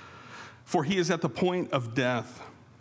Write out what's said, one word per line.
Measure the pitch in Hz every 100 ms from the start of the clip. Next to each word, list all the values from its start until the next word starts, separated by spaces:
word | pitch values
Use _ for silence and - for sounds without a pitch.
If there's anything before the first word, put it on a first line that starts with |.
| - - - - - - -
For | 185
he | 139 190
is | 170
at | 170
the | 170
point | - 180 180 -
of | 139 117 117
death." | 123 123 107 - - - - -